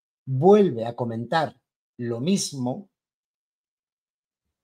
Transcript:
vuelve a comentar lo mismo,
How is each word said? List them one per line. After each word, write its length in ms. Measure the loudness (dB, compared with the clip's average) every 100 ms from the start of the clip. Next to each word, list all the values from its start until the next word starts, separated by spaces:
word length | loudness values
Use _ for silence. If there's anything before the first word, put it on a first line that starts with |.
| _ _ -6
vuelve 600 | 2 6 6 6 0 -8
a 100 | -6
comentar 640 | -6 -6 -2 -2 -2 -8 _ _ _ -12
lo 220 | -8 -4
mismo, 680 | -2 -2 -2 -6 -6 -6 -12 _ _ _ _ _ _ _ _ _ _ _ _ _ _ _ _ _